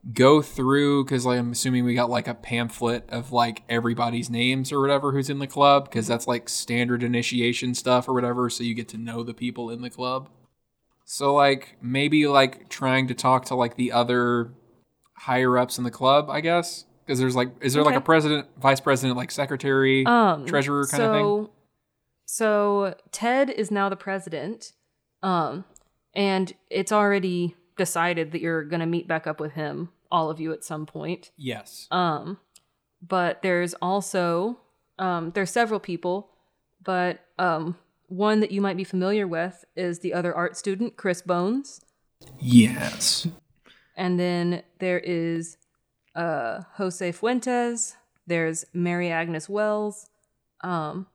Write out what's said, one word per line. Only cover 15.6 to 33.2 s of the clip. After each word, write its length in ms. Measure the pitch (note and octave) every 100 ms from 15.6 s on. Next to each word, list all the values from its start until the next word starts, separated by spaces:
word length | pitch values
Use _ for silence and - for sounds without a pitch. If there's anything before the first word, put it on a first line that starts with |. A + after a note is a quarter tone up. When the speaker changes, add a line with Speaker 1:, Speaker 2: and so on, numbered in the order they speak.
| B2 -
Speaker 1:
in 80 | B2
the 60 |
club, 380 | - C3 C#3+ D3
I 120 | D3+
guess, 420 | D#3+ F3 E3+ - - _ -
'cause 120 | B2+
there's, 180 | C3 B2+
like, 140 | B2+ -
is 120 | C#3
there, 100 | C#3+ D3
like, 80 | C3+
a 40 |
Speaker 2:
Okay. 40 | D3
Speaker 1:
president, 440 | D#3+ D3+ D3 - -
vice 240 | C3+ C3+
president, 340 | C#3+ C3 C3 B2
like, 160 | A#2+
secretary, 720 | - C#3 C#3 C#3 C3+ C3+ C3+ C3+
Speaker 2:
Um, 400 | A#3+ G#3 D#3 C3
Speaker 1:
treasurer 400 | D3 C#3 C#3+ C#3
kind 160 | -
of 80 | A3
thing? 100 | G#3+
Speaker 2:
so, 280 | G#3 G#3 G#3+ _ _ _ _ _ _ _ -
so 720 | - A3 G#3 G#3 G3+ G3 - _
Ted 380 | - A#3 B3+ C4+
is 220 | - G3+
now 160 | G#3 G3
the 60 | F#3+
president, 760 | - F#3+ F3 D#3+ D#3 A3+ - _ _ _ _ _
um, 400 | F#3+ F3+ D3 C#3+ - - _ _ _
and 400 | - G3 F#3+ F#3 - _
it's 220 | - F#3+
already 640 | G#3+ G3+ G3+ F#3 F3 F3 - _ -
decided 540 | F3 E3+ F3 E3+ D#3+
that 80 | E3
you're 220 | E3 E3 D3
gonna 200 | E3 E3
meet 220 | E3+ -
back 180 | D#3+ D#3+
up 120 | D#3
with 140 | D#3
him, 360 | D3+ D3+ C#3+ E3+ _ _
all 180 | F3 D#3+
of 100 | D#3+
you, 100 | D#3+
at 120 | D#3 -
some 200 | D#3 D#3
point. 460 | D#3+ D3+ F3 - _
Speaker 1:
Yes. 500 | C3 A2 - - -
Speaker 2:
Um, 480 | F3+ F3 D3 E3 G3 _ _ _ _ _ _
but 400 | F3 F#3